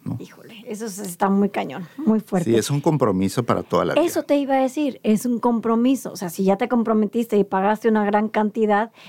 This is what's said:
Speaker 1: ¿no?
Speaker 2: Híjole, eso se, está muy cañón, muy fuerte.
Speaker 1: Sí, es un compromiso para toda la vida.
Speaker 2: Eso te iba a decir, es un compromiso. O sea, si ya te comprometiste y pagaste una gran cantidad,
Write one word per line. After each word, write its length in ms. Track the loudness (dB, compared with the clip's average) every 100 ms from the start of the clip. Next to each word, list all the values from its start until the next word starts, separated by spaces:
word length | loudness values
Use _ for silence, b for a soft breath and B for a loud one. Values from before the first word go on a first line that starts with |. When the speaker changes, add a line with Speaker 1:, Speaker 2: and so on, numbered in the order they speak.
Speaker 1:
¿no? 140 | -10 -10
Speaker 2:
Híjole, 440 | -10 -18 -20 -18 -14
eso 200 | -10 -10
se, 140 | -10
está 260 | -12 -2 2
muy 200 | 2 2
cañón, 380 | 0 -6 -8 -12 -6
muy 220 | 0 0
fuerte. 320 | 0 -2 2
Speaker 1:
Sí, 40 | 2
es 140 | 2
un 120 | 0
compromiso 600 | 0 2 2 2 0 0
para 200 | -2 -2
toda 220 | 0 0 2
la 80 | 2
vida. 100 | 0
Speaker 2:
Eso 180 | 0
te 140 | 0 0
iba 180 | 0 0
a 60 |
decir, 380 | 0 -2 -4 -2
es 220 | 0 0 0
un 140 | -2
compromiso. 720 | 0 0 0 2 2 0 -4
O 40 | -10
sea, 140 | -8
si 140 | -2
ya 140 | 0 2
te 100 | 2
comprometiste 680 | 0 2 2 0 0 0 0
y 60 |
pagaste 460 | 2 0 0 0 2
una 160 | 2 2
gran 240 | 2 0
cantidad, 640 | 0 -2 0 2 2 0 B